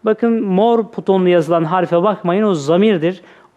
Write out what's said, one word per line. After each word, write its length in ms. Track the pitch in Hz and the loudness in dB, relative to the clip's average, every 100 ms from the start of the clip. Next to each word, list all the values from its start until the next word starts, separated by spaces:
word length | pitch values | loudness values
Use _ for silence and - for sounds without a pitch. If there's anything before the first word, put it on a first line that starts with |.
| 220 | -4
Bakın 380 | 214 233 226 | -2 0 -2
mor 420 | 202 185 226 233 208 - | 0 0 2 2 -2 -8
butonlu 320 | 170 190 180 | -2 0 2
yazılan 340 | 175 156 170 | 2 2 -2
harfe 400 | 165 185 175 170 | 0 -2 0 0
bakmayın, 400 | 196 196 175 190 | 0 -2 -2 -2
o 100 | 214 | 0
zamirdir. 680 | 165 139 175 220 185 160 185 - - _ | -2 0 2 2 2 -2 -6 -14 -20 _